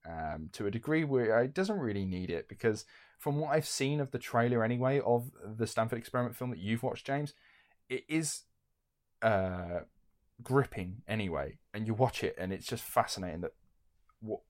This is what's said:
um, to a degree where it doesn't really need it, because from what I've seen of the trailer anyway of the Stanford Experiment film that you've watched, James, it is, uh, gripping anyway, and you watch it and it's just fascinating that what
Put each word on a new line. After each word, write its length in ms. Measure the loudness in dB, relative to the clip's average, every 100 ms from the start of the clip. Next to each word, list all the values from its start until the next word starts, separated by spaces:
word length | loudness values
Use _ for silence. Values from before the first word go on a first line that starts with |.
| -10
um, 440 | -6 -4 -4 -8
to 140 | -4 -2
a 40 |
degree 340 | -2 0 0
where 360 | 4 2 4 4
it 140 | 4
doesn't 240 | 0 0 0
really 260 | 0 0
need 240 | -2 -2 -2
it, 160 | -4 -4
because 360 | 0 2 2 -4 -20 -20 _
from 200 | -2 0
what 160 | 2
I've 120 | 2 0
seen 340 | 0 2 2
of 100 | 0
the 80 | -4
trailer 460 | 0 2 4 4
anyway 360 | 4 4 4 2
of 300 | 4 2 2 -10
the 220 | -12 -4 -2
Stanford 300 | 0 0 0
Experiment 360 | -2 0 0 -2
film 140 | -6
that 80 | -4
you've 240 | -2 0
watched, 240 | 0 -4 -2
James, 260 | -2 -2 -6 _ _ _ _ _
it 160 | -6 0
is, 340 | 0 0 -4 -12 _ _ _ _ _ _ _
uh, 580 | 2 4 2 -2 -4 -6 -6 _ _ _ _ _
gripping 600 | 0 2 2 -2 -6 -8 -4
anyway, 500 | -2 -2 -2 -4 -8 _
and 140 | -6 -2
you 80 |
watch 280 | 2 2 2
it 120 | -4 -2
and 160 | -4
it's 140 | -4 -6
just 180 | -8
fascinating 560 | -2 0 2 0 -6 -4
that 100 | -6 -8 _ _ _ _ _ _
what 200 | -6 -6 _